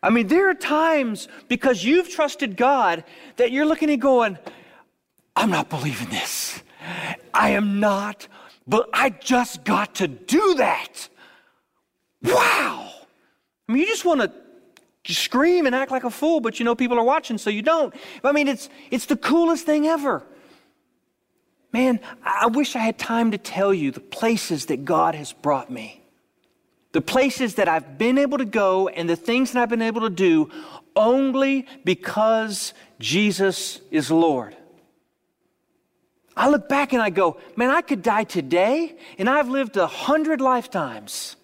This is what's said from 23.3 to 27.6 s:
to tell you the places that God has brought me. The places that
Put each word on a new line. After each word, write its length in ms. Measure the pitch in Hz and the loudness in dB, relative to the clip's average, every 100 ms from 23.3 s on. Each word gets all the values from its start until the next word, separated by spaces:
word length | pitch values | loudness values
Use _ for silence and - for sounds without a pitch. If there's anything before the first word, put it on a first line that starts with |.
to 60 | 208 | -2
tell 360 | - - 196 | -6 -2 2
you 160 | 196 143 | 2 0
the 100 | 123 | -4
places 680 | - - 226 226 - 156 - | -14 -4 0 0 -2 -6 -4
that 180 | 135 | -6
God 300 | 139 156 156 | 0 2 2
has 180 | 160 147 | 0 -10
brought 380 | - 147 139 131 | -6 -2 -2 -2
me. 320 | 123 110 - _ _ _ _ _ _ _ _ _ | -12 -14 -20 _ _ _ _ _ _ _ _ _
The 100 | 165 | -4
places 540 | - 254 269 - 247 | 0 2 2 0 -4
that 120 | 196 | 0